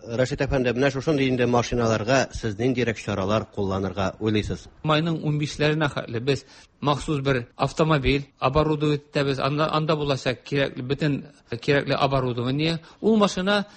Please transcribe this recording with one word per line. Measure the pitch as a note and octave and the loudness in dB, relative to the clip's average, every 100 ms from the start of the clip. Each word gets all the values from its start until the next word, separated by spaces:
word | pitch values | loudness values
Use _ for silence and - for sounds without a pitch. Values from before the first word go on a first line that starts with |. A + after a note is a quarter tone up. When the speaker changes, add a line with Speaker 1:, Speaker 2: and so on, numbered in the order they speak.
| G2 | -6
Speaker 1:
Рашид | A#2 B2+ D3 | 0 0 0
әфәнде, | C3+ C#3 B2 | 0 2 2
менә | A#2+ C#3 | 2 2
шушындый | C3 C#3+ D3 C3 | 0 0 2 2
инде | B2+ A#2+ | 2 2
машиналарга | B2 A2 A#2+ A2+ A2 G#2+ C3 A2+ | 2 2 0 2 2 2 2 2
сез | - A2+ | -2 -6
ниндирәк | G2+ B2+ B2 A#2 G#2+ | -2 0 0 -2 -2
чаралар | - G2 F#2+ G#2+ - | -4 -4 0 0 -2
кулланырга | - G2 F#2+ F#2+ F#2 F#2 - | -4 -2 -2 -2 -2 -4 -2
уйлыйсыз? | A2 G#2+ - F2+ - - | -2 0 -2 -6 -10 -8
Speaker 2:
Майның | D3+ D3+ E3+ D#3 D#3 | 0 0 0 -2 -2
унбишләренә | D3 D3 - D3 D#3 D3 | -2 -4 0 0 2 0
хәтле | - - A#2 | -2 -6 -4
без | C3 C3+ - - - - | -2 -2 -4 -20 -20 -6
махсус | C#3+ C#3 - D3 | -2 -2 -2 -2
бер | C3+ B2+ A#2 - | 0 -2 -2 -4
автомобиль | C#3 - D#3+ D3+ B2+ C#3 C#3 - | -4 0 2 2 2 0 -2 -4
оборудовать | C3 D3 D#3 D3+ D3+ D3 - | 0 2 2 2 2 0 -2
итәбез. | D3+ C#3 C3 | -2 0 0
Анда, | C3+ D3 D#3 | 0 0 0
анда | D#3 D#3 D#3 | 0 0 0
булачак | C#3+ C3+ C3+ B2 - | 0 -2 -2 -4 -2
кирәкле, | C#3+ C#3 - | -2 -2 -4
бөтен | B2+ C#3 D#3 C3+ - - - | -4 -2 0 -2 -6 -18 -12
кирәкле | A#2 - C#3+ C3+ C#3 | -6 2 2 2 0
оборудование. | C#3 C#3 B2+ A#2+ A#2+ C#3 D#3+ E3 - - | 2 2 0 -2 -2 0 -2 -2 -8 -4
Ул | G#3 A3 | 2 4
машина | G3+ - F#3+ G#3 G3 | 4 2 0 0 -2